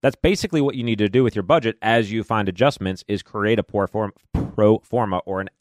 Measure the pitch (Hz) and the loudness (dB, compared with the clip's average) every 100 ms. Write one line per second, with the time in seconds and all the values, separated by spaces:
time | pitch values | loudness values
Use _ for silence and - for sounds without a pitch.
0 | 139 - 165 202 214 160 139 131 120 107 | -2 0 0 0 -2 -2 -2 -2 -2 0
1 | 104 120 123 104 90 160 110 - 110 117 | 2 2 2 0 0 2 0 -2 0 2
2 | 104 110 101 110 101 90 135 - 95 95 | 2 -2 -2 -2 -2 0 0 0 -4 -6
3 | - 101 - 107 104 113 95 104 98 107 | -6 -6 -6 -4 0 0 0 -4 -2 -4
4 | 104 - _ - - - 107 110 - 120 | -6 -10 _ -6 -4 2 4 4 0 -4
5 | 110 90 - 95 98 - | -2 -2 -4 -6 -8 -6